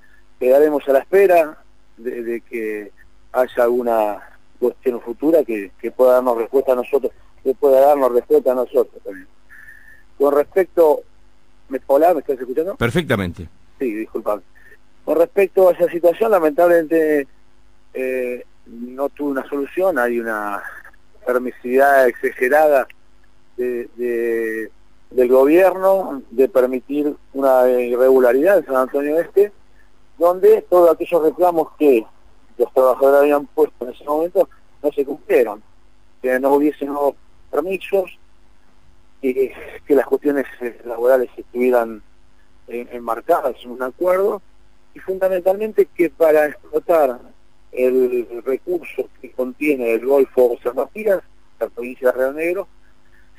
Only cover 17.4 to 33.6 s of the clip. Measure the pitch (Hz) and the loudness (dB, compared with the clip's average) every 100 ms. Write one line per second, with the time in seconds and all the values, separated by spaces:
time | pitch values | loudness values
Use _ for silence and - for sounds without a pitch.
17.4 | - - - - - - 131 127 123 123 | -20 -20 -20 -20 -16 -8 -6 -6 -6 -10
18.4 | - - - 117 123 131 139 - 147 135 | -16 -20 -20 -16 -14 -8 -8 -6 -6 -6
19.4 | - 143 135 175 190 143 120 117 113 107 | -6 -8 -6 -2 -2 0 -2 -2 -6 -6
20.4 | 104 101 - - - - - - - 123 | -6 -8 -12 -18 -20 -20 -20 -12 -4 -4
21.4 | 127 - 123 127 139 139 127 - 131 - | -4 -10 -2 2 4 4 2 0 -8 -4
22.4 | 127 147 156 139 117 - - - - - | 0 2 2 2 -2 -12 -20 -20 -20 -20
23.4 | - - 123 120 - 113 120 117 117 113 | -18 -8 -6 -6 -10 -8 -6 -4 -2 -2
24.4 | 113 110 104 - - - - 127 123 131 | -4 -6 -10 -16 -20 -20 -6 0 4 4
25.4 | 139 170 190 190 190 196 175 135 - 117 | 6 6 4 2 2 2 -2 -10 -8 0
26.4 | 131 131 127 127 - 143 147 - - 139 | 2 2 0 -2 -6 -4 -4 -6 -12 -2
27.4 | 139 127 127 123 120 123 131 131 123 127 | 2 4 4 2 -2 2 4 4 4 2
28.4 | 170 190 147 131 127 143 147 160 165 196 | 2 0 0 -2 -2 -4 -2 -4 -2 0
29.4 | 208 - - - - - - - 170 185 | 0 -4 -20 -20 -20 -20 -16 -2 0 2
30.4 | 202 220 - 180 170 160 170 170 156 151 | 4 4 2 4 4 2 0 0 0 0
31.4 | 180 165 - - 147 117 - - - - | 0 0 -4 0 2 2 0 -18 -20 -20
32.4 | - - 120 - 131 123 139 143 147 147 | -14 -6 -2 2 2 2 4 4 4 0
33.4 | 139 - | -2 -2